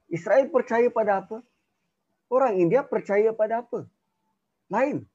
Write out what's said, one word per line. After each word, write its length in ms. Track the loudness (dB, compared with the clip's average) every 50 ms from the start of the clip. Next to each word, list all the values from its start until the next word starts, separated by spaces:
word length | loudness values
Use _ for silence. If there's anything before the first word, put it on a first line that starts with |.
| _ _
Israel 400 | -10 -8 -2 2 2 2 2 2
percaya 400 | 0 -2 -2 0 0 0 2 2
pada 320 | 0 0 0 0 0 -2 -4
apa? 160 | -8 -12 -14 -16 _ _ _ _ _ _ _ _ _ _ _ _ _ _ _ _ -4
Orang 300 | 0 0 2 2 2 2
India 240 | 2 2 2 0 0
percaya 480 | -2 -4 -6 -4 0 0 2 2 2
pada 320 | 0 0 -2 -2 -2 -4 -6
apa? 220 | -8 -10 -10 -12 -14 _ _ _ _ _ _ _ _ _ _ _ _ _ _ _ -6
Lain. 380 | -2 -2 0 -2 -2 -6 -8 -12